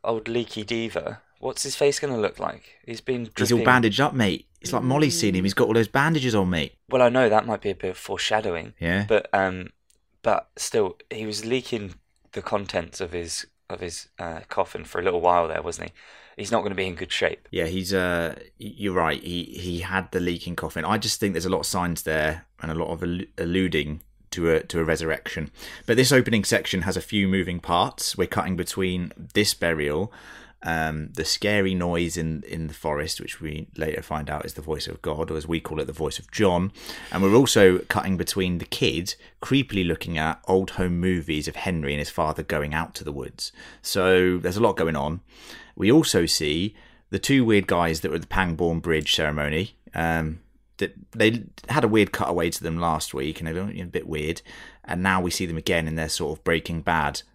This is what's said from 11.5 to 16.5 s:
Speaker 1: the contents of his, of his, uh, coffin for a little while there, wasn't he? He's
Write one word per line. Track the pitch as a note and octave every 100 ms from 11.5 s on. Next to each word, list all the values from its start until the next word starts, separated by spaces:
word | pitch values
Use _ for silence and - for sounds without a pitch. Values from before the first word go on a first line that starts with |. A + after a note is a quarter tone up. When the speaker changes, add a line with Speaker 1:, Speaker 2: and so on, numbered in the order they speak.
| B2+ A#2+ A#2 G2 F2+ _ _ _
Speaker 1:
the | -
contents | - G#2 F#2+ F#2 E2 -
of | F2+
his, | F2 E2+ - - _ _
of | F#2+
his, | F2+ - - -
uh, | E2+ E2 -
coffin | - F#2 -
for | - F2+
a |
little | F2+ F2
while | F2 F2 D#2+
there, | D#2+
wasn't | D#2+ E2+ E2+
he? | - - - - -
He's | G2